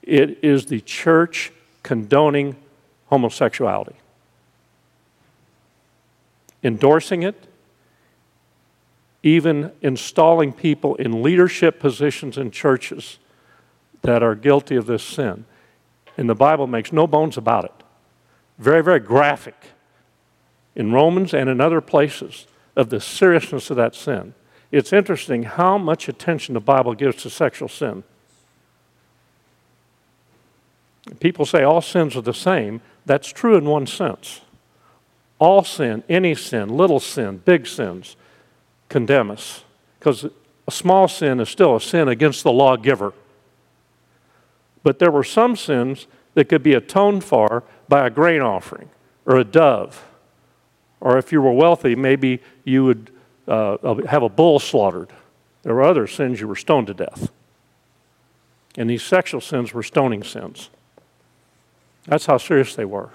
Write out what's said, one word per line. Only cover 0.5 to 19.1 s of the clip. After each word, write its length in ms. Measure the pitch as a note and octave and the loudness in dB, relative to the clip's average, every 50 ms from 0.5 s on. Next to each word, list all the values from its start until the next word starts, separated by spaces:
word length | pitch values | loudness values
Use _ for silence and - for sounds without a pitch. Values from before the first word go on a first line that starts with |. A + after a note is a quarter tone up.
| C#3+ C3+ B2+ | 2 2 0
the 140 | - - A2 | -4 -8 -8
church 720 | - - - - - E3+ E3 D#3+ E3+ E3+ - - - - _ _ _ _ _ _ _ | -8 -10 -14 -6 0 2 2 2 2 0 -4 -10 -12 -12 _ _ _ _ _ _ _
condoning 720 | - C#3 A#2 G#2+ G#2 C#3 C#3 D3+ D3+ C#3+ C#3+ C#3 C#3+ C#3 - _ _ _ _ _ _ _ _ _ | -6 -6 -6 -2 2 2 4 4 4 2 0 -4 -4 -8 -14 _ _ _ _ _ _ _ _ _
homosexuality, 880 | _ - C#3 B2 A2+ - - C3+ A#2 - - - G#2+ G2 G2+ - - - _ _ _ _ _ _ _ _ _ _ _ _ _ _ _ _ _ _ _ _ _ _ _ _ _ _ _ _ _ _ _ _ _ _ _ _ _ _ _ _ _ _ _ _ _ _ _ _ _ _ _ _ _ - | _ 0 0 0 0 -2 -2 -2 -2 -2 -2 -4 -2 -2 -4 -6 -10 -18 _ _ _ _ _ _ _ _ _ _ _ _ _ _ _ _ _ _ _ _ _ _ _ _ _ _ _ _ _ _ _ _ _ _ _ _ _ _ _ _ _ _ _ _ _ _ _ _ _ _ _ _ _ -4
endorsing 600 | - A2+ G#2+ - C3+ D3+ D#3+ D#3 - G3+ F3 E3+ | -4 -4 2 4 4 4 4 2 -2 -6 -4 -4
it, 240 | F#3+ G#3 - _ _ _ _ _ _ _ _ _ _ _ _ _ _ _ _ _ _ _ _ _ _ _ _ _ _ _ _ _ _ _ _ _ _ _ _ _ | -6 -6 -8 _ _ _ _ _ _ _ _ _ _ _ _ _ _ _ _ _ _ _ _ _ _ _ _ _ _ _ _ _ _ _ _ _ _ _ _ _
even 480 | D#3 D#3 E3+ D3 E3 D#3+ D3 D3 F3 - _ - | 2 2 4 4 2 0 0 -4 -8 -12 _ -4
installing 720 | C#3+ C3 A#2+ - - - - D#3+ E3 E3+ E3 D#3 C#3 B2+ | -4 -4 -4 -8 -8 0 2 4 4 4 4 2 -2 -2
people 400 | - - E3 D3 C#3 - C#3+ C#3+ | -4 -2 -2 -2 0 -2 -4 -4
in 280 | - B2+ A#2 A2+ A2+ A#2 | -2 -4 -4 -4 -2 0
leadership 560 | C#3+ F3 F3+ F3+ F3+ - - - E3 D3+ - | 0 4 4 2 2 2 0 0 0 0 0
positions 600 | - D3 B2 - D3 D3 C3 - - C#3 A#2+ C#3 | -4 -4 -2 0 -2 -4 -4 -4 -10 -12 -10 -8
in 120 | C#3 A#2 | -10 -10
churches 680 | - - - D#3 C3 B2 - - - - A#2+ - - _ _ _ _ _ _ _ _ _ _ _ _ _ _ _ _ _ | -10 -2 0 0 0 0 -2 -10 -14 -14 -16 -18 -20 _ _ _ _ _ _ _ _ _ _ _ _ _ _ _ _ _
that 220 | _ A#2+ A#2+ A#2 A2+ | _ 0 0 2 2
are 120 | A#2 A2 | 0 0
guilty 420 | G#2+ G#2+ C#3+ C#3+ C#3+ C#3 - C#3 | 0 2 2 2 2 2 0 -4
of 100 | B2 A2 | -4 -2
this 180 | A2 A#2+ G#2+ - | -2 -4 -6 -6
sin. 400 | - - - C#3+ A2+ F#2 G#2 A2+ _ _ _ _ _ _ _ _ _ _ _ _ _ _ | -8 -8 -6 -6 -6 -6 -10 -14 _ _ _ _ _ _ _ _ _ _ _ _ _ _
And 100 | - C#3 | -6 -2
the 80 | A#2 A2+ | -2 2
Bible 320 | G#2+ C3+ D3 D#3 D3+ C#3 | 2 4 4 4 2 -2
makes 240 | B2+ B2 A2+ G#2+ - | -4 -4 -6 -6 -4
no 160 | - D#3 D#3+ | 0 0 0
bones 300 | E3+ D3+ D3+ D#3 D#3+ - | 2 2 0 0 0 -4
about 300 | - A2 A2+ A#2 G#2+ E2+ | -4 -2 -2 -2 -2 -2
it. 180 | F#2 _ _ - _ _ _ _ _ _ _ _ _ _ _ _ _ _ | -6 _ _ -20 _ _ _ _ _ _ _ _ _ _ _ _ _ _
Very, 260 | _ A2+ A#2+ D3+ E3 D#3 | _ 0 2 4 4 4
very 160 | E3 F#3 D3 | 4 2 2
graphic 680 | A2 G#2 | 2 2